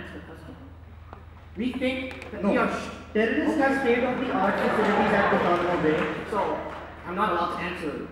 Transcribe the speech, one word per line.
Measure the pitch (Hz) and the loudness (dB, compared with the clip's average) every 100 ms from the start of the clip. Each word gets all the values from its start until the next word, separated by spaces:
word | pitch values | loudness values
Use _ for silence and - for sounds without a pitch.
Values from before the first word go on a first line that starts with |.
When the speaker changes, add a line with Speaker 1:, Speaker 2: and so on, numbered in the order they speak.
Speaker 1:
answer | - - | -10 -12
the | - | -14
question? | - - - - - - - - - - - - 175 | -16 -16 -16 -16 -18 -18 -18 -16 -16 -16 -18 -14 -4
We | 247 | -4
think | 254 254 262 - - - | 0 0 0 -6 -10 -10
that | - | -2
Speaker 2:
No. | 196 | 2
Speaker 1:
we | 240 | 4
are | 208 | 2
sh-, | - - - - | 0 -6 -10 -2
Speaker 2:
Terrorists | 214 233 294 302 | 2 2 2 2
Speaker 1:
okay. | 311 | 4
Speaker 2:
have | 269 269 | 4 4
state-of-the-art | 247 240 269 - - 190 196 - | 4 4 2 0 0 2 2 2
facilities | 214 214 202 208 208 202 | 2 4 4 4 4 4
at | 190 | 4
Guantanamo | 180 175 170 175 160 | 4 4 2 2 2
Bay. | 156 156 - - - | 4 2 0 -4 -4
Speaker 1:
So, | 202 175 - - - - - 180 | -2 -2 -2 -6 -10 -12 -12 -6
I'm | |
not | 185 208 | 0 0
allowed | 170 170 170 | 2 0 -2
to | |
answer | 175 - 151 127 - | -4 -4 -4 -6 -8